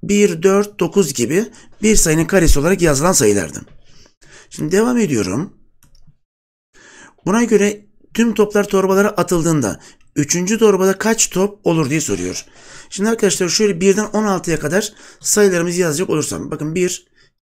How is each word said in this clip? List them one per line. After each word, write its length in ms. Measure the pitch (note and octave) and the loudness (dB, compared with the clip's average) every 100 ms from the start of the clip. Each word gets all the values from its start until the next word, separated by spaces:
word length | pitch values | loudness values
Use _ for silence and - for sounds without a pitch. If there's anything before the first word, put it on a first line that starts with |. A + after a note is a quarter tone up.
bir, 400 | E3+ G#3 G3+ E3 | -2 2 2 2
dört, 360 | F#3+ G3 G3+ - | 0 2 0 -4
dokuz 340 | F3 G3+ D#3+ | -2 0 0
gibi 320 | C3+ A#2 E3+ A#3 - - - | 0 -2 -2 -2 -8 -20 -4
bir 140 | G#3+ G3+ | 2 4
sayının 300 | E3 D#3 D#3+ | 4 2 2
karesi 340 | F#3+ D#3+ D3 | 2 4 4
olarak 220 | D#3 F#3+ | 4 2
yazılan 300 | E3+ C3+ F3 | 2 2 0
sayılardı. 500 | F#3 A2 G2+ D#2+ C#2+ - - - - - _ - - - | 2 2 2 -2 -10 -18 -20 -20 -20 -20 _ -20 -20 -20
Şimdi 220 | - D3+ | -10 -4
devam 260 | F#3 A#3 A#3+ | 0 0 0
ediyorum. 600 | G3+ A#2+ F#2 G#2+ G3+ - _ _ _ - - _ _ _ _ _ _ _ - - - _ - | 0 0 -2 -4 -6 -12 _ _ _ -20 -20 _ _ _ _ _ _ _ -20 -20 -20 _ -2
Buna 180 | A3 | 0
göre 420 | A#3 G#3 G3+ G#3 - _ _ | 2 2 2 -2 -12 _ _
tüm 200 | - A#3 | -2 0
toplar 340 | G#3+ G#3 G#3 G3 | 0 0 0 0
torbalara 420 | F#3+ F#3+ F#3+ G3+ | 0 2 2 0
atıldığında 720 | F#3+ - F3 E3 D#3 A2 D#2 - _ _ - | 0 -2 0 0 0 -2 -6 -14 _ _ -6
üçüncü 420 | C#3+ E3+ F3+ A3 | -2 -2 -2 2
torbada 400 | A3 F#3+ F#3+ F#3+ | 4 4 2 0
kaç 320 | A3 A3+ - | 0 0 -2
top 300 | F3+ G3+ - | -2 -4 -2
olur 260 | E3+ E3 C3+ | -2 0 0
diye 120 | D#3 | -2
soruyor. 440 | B2+ G2 F2+ F2+ - - - - - | -4 -4 -6 -8 -14 -20 -20 -20 -14
Şimdi 200 | - G#3 | -4 -2
arkadaşlar, 400 | A3+ G3 - F3+ | 0 0 0 -2
şöyle 320 | - G#3+ E3+ | 0 0 0
birden 240 | G3 G3 G#3 | 0 0 0
on 180 | G#3 | -2
altıya 360 | G#3+ F#3 - D#3 | -2 -2 -2 -4
kadar 340 | D3 F3+ G#3 - - - | -2 -2 -4 -10 -20 -12
sayılarımızı 640 | - G#3 G3+ F3+ F3 F3 | -2 2 2 2 -2 -2
yazacak 280 | F3 D3 G3+ | -2 -2 -2
olursam, 420 | D#3+ D3 E2+ - | -2 -4 -6 -8
bakın, 240 | D3 D3+ E3+ | -8 -6 -2
bir, 320 | F3+ - _ _ _ _ | -4 -4 _ _ _ _